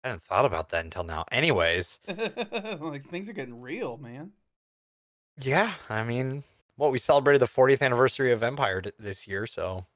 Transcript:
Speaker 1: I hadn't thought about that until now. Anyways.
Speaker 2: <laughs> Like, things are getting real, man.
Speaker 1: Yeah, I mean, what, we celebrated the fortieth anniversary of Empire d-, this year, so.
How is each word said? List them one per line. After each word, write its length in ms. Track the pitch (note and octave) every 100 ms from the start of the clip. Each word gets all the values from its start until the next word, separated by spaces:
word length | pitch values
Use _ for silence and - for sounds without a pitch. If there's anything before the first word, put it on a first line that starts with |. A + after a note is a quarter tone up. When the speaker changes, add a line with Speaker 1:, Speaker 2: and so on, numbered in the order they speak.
Speaker 1:
I 60 | C3
hadn't 140 | G2+
thought 240 | - F#2 C3
about 240 | E2 D#2+
that 140 | E2+
until 200 | E2 F2
now. 200 | E2 D#2+ E2
Anyways. 680 | A#2+ D#3+ G#2+ E2 E2+ F2 -
Speaker 2:
<laughs> 40 | - F#3 A3 G#3+ G#3+ A#3 G#3+ F3+
Like, 260 | D#3+ C#3+ C#3
things 180 | F3 G3+
are 60 |
getting 260 | G3+ B2+ A#2+
real, 380 | B2 F3 F#3 A#2+
man. 320 | B2 B2 F3 _ _ _ _ _ _ _ _ _ _ -
Speaker 1:
Yeah, 340 | C3 D3+ A3 F3 -
I 140 | A2
mean, 380 | A#2 A#2+ C3 C#3 - _ _ -
what, 140 | C#3+
we 80 | C3
celebrated 420 | - D3 C3+ C#3+
the 60 | B2
fortieth 360 | - C3 C3+
anniversary 500 | C#3 B2 B2+ - C3
of 100 | A#2
Empire 380 | A#2 C#3+ B2 F#2+
d-, 120 | F#2+ -
this 300 | G#2 F#2+ -
year, 180 | G2 A2
so. 380 | - F2 F#2 F2+